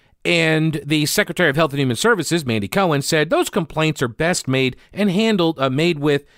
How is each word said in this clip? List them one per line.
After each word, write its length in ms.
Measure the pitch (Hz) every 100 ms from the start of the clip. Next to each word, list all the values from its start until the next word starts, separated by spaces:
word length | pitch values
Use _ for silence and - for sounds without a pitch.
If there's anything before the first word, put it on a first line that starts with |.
| _ _
And 560 | - 170 160 160 160 151
the 220 | 139 156 147
Secretary 440 | - 202 175 165
of 60 | 139
Health 160 | 156
and 80 | 139
Human 160 | 131 113
Services, 480 | 226 208 147 170
Mandy 240 | 131 110 101
Cohen, 340 | 196 185 143
said 260 | - 156 156
those 220 | 320 339
complaints 500 | - 160 156 156 147
are 60 | 127
best 380 | - 160 180 -
made 300 | 131 131 - -
and 180 | - 208
handled, 480 | 175 226 208 165 135
uh, 100 | 135
made 300 | 131 170 151
with 260 | 147 143 -